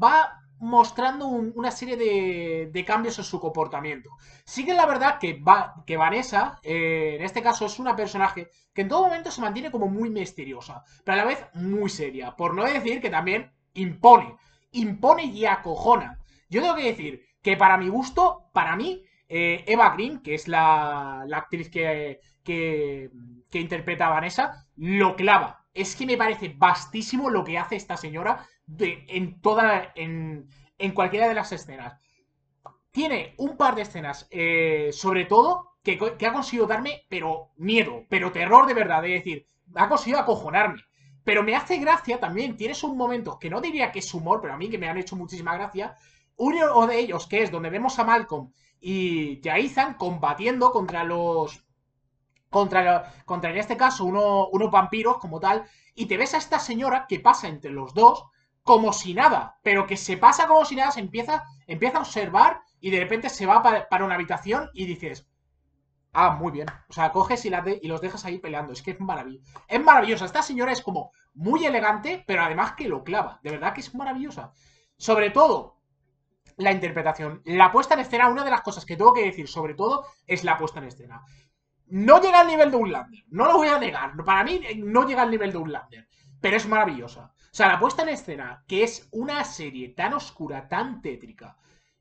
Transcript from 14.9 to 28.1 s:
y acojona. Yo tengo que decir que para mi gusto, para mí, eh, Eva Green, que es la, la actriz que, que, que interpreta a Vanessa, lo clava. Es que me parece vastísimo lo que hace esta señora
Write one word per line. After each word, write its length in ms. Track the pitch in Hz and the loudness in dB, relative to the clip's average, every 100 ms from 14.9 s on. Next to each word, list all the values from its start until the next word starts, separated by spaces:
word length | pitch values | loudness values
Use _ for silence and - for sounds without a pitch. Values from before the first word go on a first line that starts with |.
| 196 240 330 302 | 0 2 2 0
y 200 | 208 214 | -4 -2
acojona. 760 | 190 175 160 220 240 - - - _ - | -2 -6 -4 2 2 0 -16 -20 _ -6
Yo 120 | 196 | -4
tengo 140 | 349 330 | -2 -2
que 80 | |
decir 420 | 254 147 151 131 _ _ | -4 -6 -10 -14 _ _
que 160 | 202 190 | -2 4
para 200 | 196 190 | 6 6
mi 120 | 185 | 0
gusto, 600 | 226 254 - 359 - _ | -4 -4 2 2 0 _
para 240 | 185 160 175 | -2 -2 -2
mí, 260 | 311 370 _ _ - | -6 -8 _ _ -8
eh, 380 | 165 170 170 - | -2 -2 -2 0
Eva 220 | 226 202 | 4 4
Green, 300 | 160 240 294 | 4 -6 -8
que 140 | 151 | -8
es 140 | 156 170 | -8 -2
la, 800 | 160 160 160 147 143 139 131 135 | 2 4 4 2 -4 -8 -10 -8
la 120 | 151 | -8
actriz 300 | - 170 160 | -8 -10 -8
que, 520 | 170 160 151 147 135 _ _ | -4 -4 -4 -6 -12 _ _
que, 680 | - 170 165 151 147 139 131 127 120 120 _ | -8 -4 -2 -2 -4 -6 -14 -18 -20 -20 _
que 100 | 175 | -8
interpreta 480 | 165 170 165 170 165 | -6 -8 -6 -2 0
a 40 | |
Vanessa, 540 | 156 170 208 285 - _ - | 0 -2 -4 -4 -6 _ -10
lo 400 | 165 196 190 185 | -2 2 2 2
clava. 480 | 190 196 - - _ | 4 4 2 -10 _
Es 220 | 185 196 - | -8 -8 -6
que 80 | 262 | -2
me 100 | 240 | 0
parece 380 | 220 214 180 139 | 0 -2 -6 2
vastísimo 720 | 180 - - 220 220 254 269 | 2 2 -4 -10 -6 -4 -2
lo 140 | 202 | -2
que 140 | 165 170 | -2 -6
hace 180 | - 202 | -6 -8
esta 220 | - 175 | -8 -10
señora 500 | 156 | -10